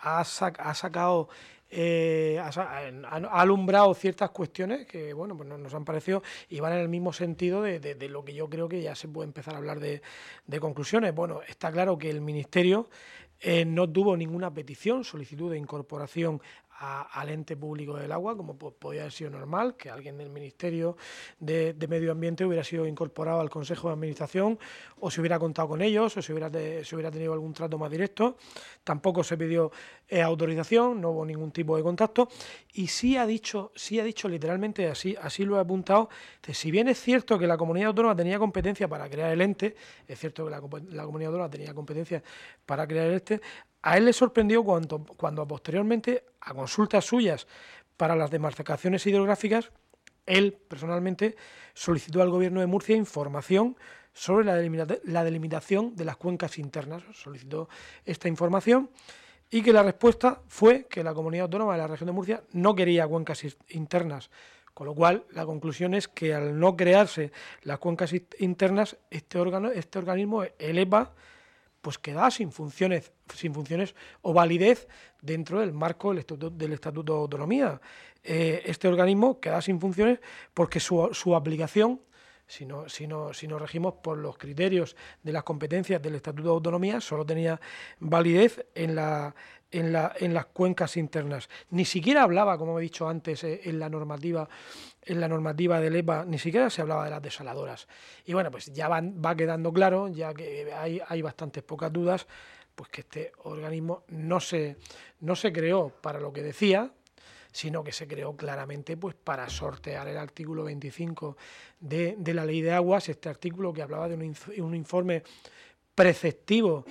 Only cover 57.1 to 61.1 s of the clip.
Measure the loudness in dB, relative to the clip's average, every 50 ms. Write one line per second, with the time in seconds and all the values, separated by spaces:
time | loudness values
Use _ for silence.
57.1 | -20 -20 -18 -18 -18 -18 -12 -8 -8 -8 -8 -10 -12 -18 -20 -20 -20 -12 _ -8
58.1 | -6 -2 -2 -2 0 2 2 2 2 4 6 6 6 6 4 0 -6 -18 -20 -20
59.1 | -20 -20 -20 -20 -20 _ _ _ 0 6 8 10 10 10 10 8 6 6 6 6
60.1 | 6 6 4 2 2 0 -6 -16 2 8 10 10 10 8 4 -4 -6 -4 -4 -4